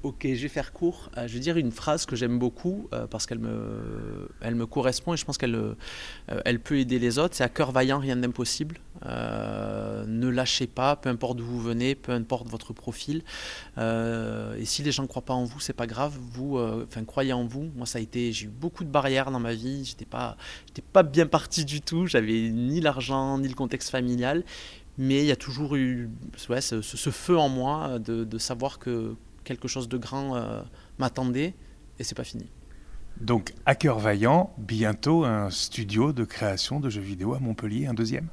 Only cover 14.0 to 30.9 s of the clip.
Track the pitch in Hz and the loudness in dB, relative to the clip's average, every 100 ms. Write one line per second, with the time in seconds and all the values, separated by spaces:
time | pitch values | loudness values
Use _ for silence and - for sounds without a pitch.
14 | 113 113 113 110 107 110 110 - 147 135 | 0 -2 -2 -4 -6 -6 -4 -2 0 0
15 | 135 127 - 127 120 143 - 127 120 113 | -2 -4 -2 0 0 -4 -6 -4 -4 -2
16 | 147 135 120 120 139 131 113 110 113 113 | -2 -2 -10 -6 -2 0 0 -2 -4 -8
17 | 113 - 135 123 120 131 160 135 120 120 | -4 0 0 0 -2 -4 -6 -6 -4 -4
18 | 110 120 120 110 104 117 160 - 160 143 | -2 0 0 0 -6 -4 -4 -4 2 2
19 | 135 131 135 131 117 113 123 139 131 - | 4 2 2 -2 -2 -2 -4 -4 -6 -10
20 | - 120 123 110 - - - - - 196 | -8 -6 -6 -8 -14 -16 -12 -14 6 8
21 | 160 143 156 160 - - 143 147 - 165 | 8 6 6 4 2 -2 -2 -4 -2 0
22 | 180 131 110 113 113 113 123 160 156 131 | 4 4 4 2 2 2 2 4 2 2
23 | 123 135 135 135 135 123 127 127 - 131 | 0 0 2 0 -2 -2 -2 -2 -2 0
24 | 123 120 123 160 - - - - - - | 2 2 2 0 -2 -12 -14 -16 -14 -2
25 | 131 139 147 127 139 131 147 143 131 123 | 2 4 4 2 -2 -4 0 2 2 0
26 | 117 113 - - - 123 - 110 104 113 | -4 -8 -12 -12 -2 0 0 -2 -2 -4
27 | 139 - - 175 143 131 131 151 151 120 | -2 -2 4 6 6 2 0 0 -2 -2
28 | 110 113 113 113 - 120 135 - 127 120 | -2 -2 -2 -2 -2 -2 -2 -2 -2 -2
29 | 110 113 - - - 127 127 135 117 127 | -2 -6 -14 -18 -8 -6 -4 -4 -2 -4
30 | 117 131 139 123 110 110 95 - - | -4 -4 -2 -2 -4 -6 -10 -16 -16